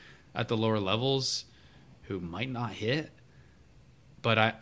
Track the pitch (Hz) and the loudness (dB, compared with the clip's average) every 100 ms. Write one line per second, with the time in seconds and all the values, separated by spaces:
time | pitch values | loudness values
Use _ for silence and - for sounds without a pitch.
0 | - - - - 117 110 113 110 95 110 | -20 -20 -10 -6 -2 0 2 2 0 0
1 | 135 135 131 - - - - - - - | 2 0 0 -4 -6 -18 -20 -20 -20 -16
2 | - 95 85 85 131 120 117 101 110 151 | -8 -6 -6 -6 -4 -4 -6 -4 -2 -2
3 | 151 - - - - - - - - - | -4 -14 -20 -20 -20 -20 -20 -20 -20 -20
4 | - - 117 110 110 - | -20 -4 2 6 4 2